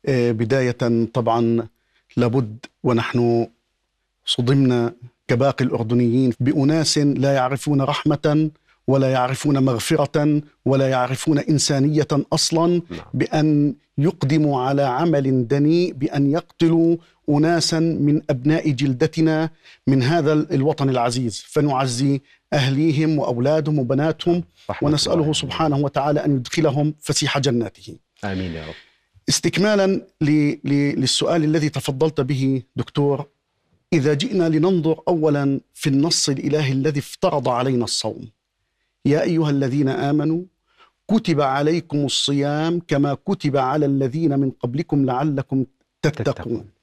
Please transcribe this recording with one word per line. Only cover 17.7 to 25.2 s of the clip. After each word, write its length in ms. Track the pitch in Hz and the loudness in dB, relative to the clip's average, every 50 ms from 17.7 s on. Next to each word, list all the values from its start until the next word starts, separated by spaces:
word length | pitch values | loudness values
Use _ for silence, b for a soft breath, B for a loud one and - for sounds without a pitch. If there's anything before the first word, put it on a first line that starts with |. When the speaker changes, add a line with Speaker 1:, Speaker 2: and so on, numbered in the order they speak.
| 170 160 | 0 0
Speaker 1:
من 420 | 165 165 156 - 143 147 151 156 - - | 0 0 0 0 2 2 2 0 0 -2
أبناء 400 | 147 123 123 147 156 165 - 160 | -4 0 2 0 0 2 0 -2
جلدتنا 800 | 135 120 143 139 131 120 160 156 - 160 160 160 156 156 165 160 b b b b b b b | -2 0 -2 -2 0 0 -2 -2 0 0 0 2 2 0 -2 -4 b b b b b b b
من 160 | 131 139 135 123 | 0 2 2 2
هذا 300 | 127 170 170 147 147 156 | 2 2 2 2 2 0
ال-، 200 | 151 151 - 151 | 0 0 0 -2
الوطن 360 | 139 131 156 147 - 139 139 | 0 0 0 0 0 0 0
العزيز، 540 | 127 123 117 123 120 131 127 113 - - - | 0 0 0 0 -2 -2 -4 -4 -6 -8 -16
فنعزي 720 | - - 151 147 147 135 127 139 131 120 117 139 139 139 135 b b b b b _ - | -4 -2 0 0 2 0 0 -2 -2 -2 0 0 0 0 -2 b b b b b _ -2
أهليهم 680 | 147 131 135 135 139 156 165 143 147 160 156 156 143 | 0 0 0 0 0 0 0 0 0 0 0 0 0
وأولادهم 600 | - - 127 120 123 139 156 156 143 156 151 147 | -2 -2 -2 0 0 2 2 0 0 0 -2 -2
وبناتهم، 640 | 127 120 135 135 151 160 160 - - 175 170 180 165 b b b b - | 0 0 0 0 0 0 -2 -2 0 0 0 0 -2 b b b b -10
Speaker 2:
رحمة 200 | - - - 147 | -6 -2 0 0
Speaker 1:
ونسأله 320 | 156 143 - - - 175 | 0 0 0 0 0 0